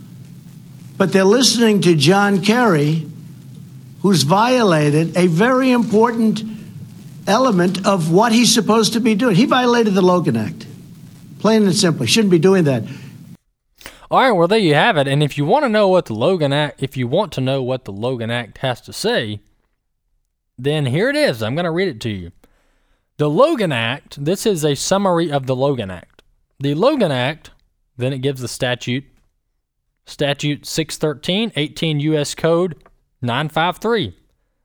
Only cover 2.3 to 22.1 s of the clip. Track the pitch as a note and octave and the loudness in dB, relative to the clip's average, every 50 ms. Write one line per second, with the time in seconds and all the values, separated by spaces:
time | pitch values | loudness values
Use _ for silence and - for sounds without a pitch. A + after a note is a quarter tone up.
2.3 | G3+ F#3+ - G3+ G#3+ B3 B3+ A#3 F3 D3+ C#3+ D3 D#3+ E3 D#3 - - - - - | 2 2 2 2 2 2 4 2 2 2 2 0 0 -2 -4 -6 -12 -16 -18 -20
3.3 | - - - - - - - - - - - - - - - F#3+ G3+ D#3+ C3 C3+ | -20 -20 -20 -20 -20 -20 -20 -20 -20 -20 -20 -20 -10 -4 0 2 2 2 2 2
4.3 | F3+ G3 A3 B3 B3+ B3+ A#3 G3+ E3+ D#3 D3+ D3 C#3+ D3+ E3 E3 - F3+ F3+ F#3 | 2 2 2 2 2 2 2 2 2 2 2 2 2 2 0 0 0 0 0 2
5.3 | D#3+ D#3+ G#3 B3 C4 B3+ C4+ C4 B3 B3 A3+ E3 - G#3 A3+ A#3+ A#3 A#3 A3+ A3 | 2 2 2 2 2 2 2 2 2 2 0 2 2 2 2 2 2 0 0 0
6.3 | G#3 - - - - - - - - - - - - - - - - - - - | 0 -2 -6 -10 -12 -14 -16 -18 -18 -18 -18 -18 -18 -20 -20 -20 -20 -8 -4 0
7.3 | G3 A#3 C4 C4 G#3+ F3+ F3 F#3 F3+ F3 F#3+ G3+ G3 G3 D#3+ D#3+ E3 F#3 A3 A#3+ | 0 2 2 2 2 2 0 0 -2 -2 0 0 0 0 0 2 4 4 4 4
8.3 | A3 A#3 B3 G#3 - - F#3+ D#3 G#3 A3+ A3 - - A#3 A3+ A#3 A3 F#3+ B3 B3+ | 4 4 4 4 2 2 2 2 2 2 2 2 0 0 0 0 2 2 2 2
9.3 | G3+ D#3+ A#3+ - - B3+ B3+ B3 A#3+ A#3+ A#3 G#3+ F#3+ G3 F#3 F#3 F3+ F3+ E3 D#3+ | 4 4 4 4 2 2 2 2 2 2 2 2 2 4 4 4 4 2 2 0
10.3 | A#2+ A2+ G#2+ - - - - - - - - - - - - - - - - - | -2 -2 -4 -6 -8 -12 -14 -18 -18 -20 -20 -20 -20 -20 -20 -20 -20 -20 -20 -20
11.3 | - - - G3+ A3 A3 G#3+ G3 E3 A2 - F3+ D3+ - - A2 - A3+ A3 G3 | -10 -2 0 2 4 4 4 2 2 2 2 0 0 0 -2 0 0 2 2 4
12.3 | F3+ E3+ D3+ F#3 G3 F#3+ E3+ C#3+ C3+ A#2+ G#2 G2+ - - - - - - - - | 4 4 4 4 4 4 4 2 0 0 -4 -6 -10 -14 -16 -18 -20 -20 -20 -20
13.3 | - - _ _ _ _ _ _ _ _ - - - - - - - F3+ A#3+ C4+ | -20 -20 _ _ _ _ _ _ _ _ -20 -20 -20 -20 -8 -2 2 2 4 4
14.3 | A3+ F3+ E3 E3+ G3+ A3+ G#3+ E3 D3 D3 F3 A#3 A3 D#3 C#3 C#3 C#3 C#3+ D3+ C#3+ | 4 2 2 2 2 2 2 4 4 4 4 2 2 2 0 0 0 0 0 0
15.3 | - - C#3+ D3 G#3 D4 D#4 B3+ G#3+ G#3+ G#3+ F#3+ F#3 F3+ E3 - A2+ G#2+ A#2+ D#3+ | -2 -2 0 0 2 2 2 2 2 2 2 4 2 2 0 -2 -4 -2 0 0
16.3 | F#3+ F3+ D3+ C#3 C#3 D3 D3+ C#3+ - - - C3+ - C3 B2 A#2 C3 F3 G#3+ E3+ | 0 0 0 0 0 -2 -2 -4 -6 -8 -10 -8 -6 -6 -4 -2 -2 -2 -2 -2
17.3 | - - C3 C3 C3+ C#3 C3 A#2+ B2+ C3 - - G2 G2 G#2+ B2 C3+ A#2+ A2+ A2 | -4 -4 -4 -2 -2 -2 -4 -4 -6 -6 -8 -10 -10 -8 -6 -6 -6 -6 -6 -6
18.3 | A#2 A#2+ A#2+ G#2 - - - C3 B2 - - - - - - G3+ A#3+ G#3 C3 G#2 | -6 -6 -6 -10 -10 -8 -6 -6 -6 -6 -10 -16 -12 -6 -4 -2 -2 -2 -4 -6
19.3 | G#2+ G2+ - _ _ _ _ _ _ _ _ _ _ _ _ _ _ _ _ _ | -8 -10 -12 _ _ _ _ _ _ _ _ _ _ _ _ _ _ _ _ _
20.3 | _ _ _ _ _ - B2+ C#3 D3+ D#3 D3 C3 A#2 D#3+ G3+ C4 C#4+ D4 D4+ A#3+ | _ _ _ _ _ -8 -4 -2 -2 -2 0 0 0 0 0 0 0 0 0 0
21.3 | D3+ A2 A2 G#2 B2 D#3+ F3 F3 D#3+ E3+ G3 G3 C3+ A2 - A#2+ | 0 -2 -4 -4 -4 -4 -4 -2 -2 -2 -2 -4 -4 -6 -6 -6